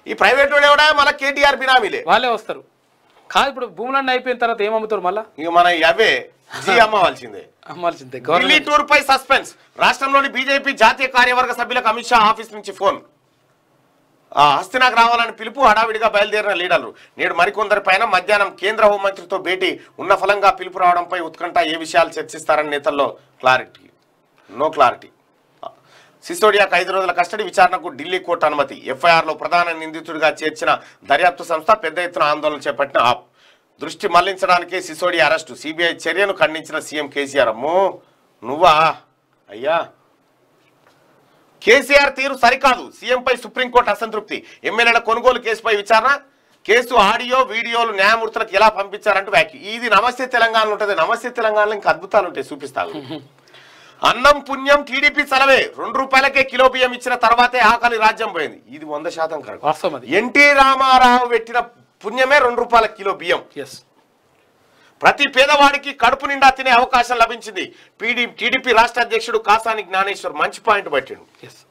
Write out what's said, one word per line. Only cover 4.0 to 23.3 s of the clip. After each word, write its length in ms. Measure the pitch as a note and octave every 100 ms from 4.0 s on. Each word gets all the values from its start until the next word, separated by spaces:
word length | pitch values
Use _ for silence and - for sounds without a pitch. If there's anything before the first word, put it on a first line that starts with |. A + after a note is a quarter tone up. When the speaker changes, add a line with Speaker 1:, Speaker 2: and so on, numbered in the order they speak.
| C4
Speaker 2:
అయిపోయిన 260 | B3+ B3+ A#3+
తర్వాత 240 | A#3 A3+
ఏం 120 | G#3
అమ్ముతారు 280 | A3 G#3+ G#3
మళ్ళా? 240 | F3+ G3+ A3 -
Speaker 1:
ఇక 80 | E3
మన 200 | E3+ F3
అవే 600 | E3+ D#3+ E3+ F3 C3 G#2+ _ _ - F#3+
జీ 60 |
అమ్మవలసిందే. 760 | F#3+ A3 G#3+ E3 C3 A#2+ G2 - _ -
Speaker 2:
అమ్మాల్సిందే. 480 | D#3 E3+ D#3 C3 C3
Speaker 1:
ఢిల్లీ 160 | A#2
Speaker 2:
గవర్నమెంట్ 320 | E3+ - D4+ D4
Speaker 1:
టూర్ 260 | D4 C#4+
పై 100 | D4
సస్పెన్స్. 540 | C#4+ C4 - B3+ F3+ - _ -
రాష్ట్రంలోని 500 | F3+ B3+ C4+ C#4 C4+
బీజేపీ 420 | A3+ C4 C#4 C#4
జాతీయ 360 | C4+ A3 B3+ C4
కార్యవర్గ 440 | B3 B3 B3 A#3+
సభ్యులకు 360 | A#3+ A#3 B3 A#3
అమిత్ 200 | A#3 A#3
షా 100 | A#3+
ఆఫీస్ 360 | G#3+ A3 A3+
నుంచి 200 | G#3 G3
ఫోన్. 260 | F#3 F#3+ C#3+ - _ _ _ _ _ _ _ _ _ _ _ _ -
ఆ, 180 | D3 C#3
హస్తినాకు 400 | F#3 C4 B3+ A3+
రావాలని 360 | A#3 A#3 A#3
పిలుపు, 300 | - A3+ C#4
హడావిడిగా 460 | B3+ G#3+ A3+ A3 A3+
బయలుదేరిన 460 | G3+ G#3+ G#3+ G3+
లీడర్లు. 400 | F3+ F3+ E3 A2+ - _ -
నేడు 160 | F3
మరికొందరి 460 | E3+ F#3+ G3+ G3+ G3+
పైన 260 | G3 F#3+ A3+
మధ్యాహ్నం 500 | F#3 F3 G#3 G3 -
కేంద్ర 300 | F#3 A3 G#3
హోంమంత్రితో 520 | G3+ G3 F#3+ F3 F#3+
భేటీ. 420 | E3+ F#3 F#3 C#3+ - -
ఉన్న 160 | E3 G3
ఫలంగా 340 | G3 G3+ F#3+
పిలుపు 280 | F#3 F3+ F#3
రావడంపై 400 | F3+ F3 F3 F3+
ఉత్కంఠ. 400 | D#3+ - E3+ E3+
ఏ 160 | D#3+ E3
విషయాలు 340 | D#3+ F3 D#3+
చర్చిస్తారని 600 | D#3+ D3 D#3 D#3 D3+ D3+
నేతల్లో 380 | C#3+ D#3 C#3+ B2+ - _